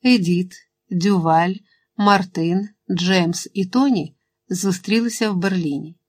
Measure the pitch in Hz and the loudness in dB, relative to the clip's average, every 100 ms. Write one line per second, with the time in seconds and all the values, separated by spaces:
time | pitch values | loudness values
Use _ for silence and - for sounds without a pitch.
0 | 254 247 170 175 180 - _ _ _ 180 | 4 2 4 0 -2 -10 _ _ _ -2
1 | 185 196 165 160 170 190 _ _ _ - | 2 2 4 2 2 -4 _ _ _ -2
2 | 202 202 185 - 165 180 202 _ _ 180 | 2 2 0 -4 -2 -2 -4 _ _ -4
3 | 175 190 170 175 - - 185 247 277 220 | 0 2 2 -2 -8 -6 -2 0 2 0
4 | 156 _ _ _ _ 180 196 185 - 220 | -2 _ _ _ _ -4 -2 -4 -2 -2
5 | 233 220 220 190 196 185 160 139 135 170 | 0 -2 -2 0 -2 -2 -2 -6 -10 -18